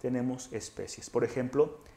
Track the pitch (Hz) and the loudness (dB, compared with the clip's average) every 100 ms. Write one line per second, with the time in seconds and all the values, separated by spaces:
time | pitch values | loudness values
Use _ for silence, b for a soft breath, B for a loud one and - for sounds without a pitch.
0 | 127 127 123 123 - 117 - - 95 - | 0 2 0 -2 -6 -8 -8 -8 -10 -10
1 | - 120 - - 127 139 151 - B | -2 2 2 2 2 4 4 2 B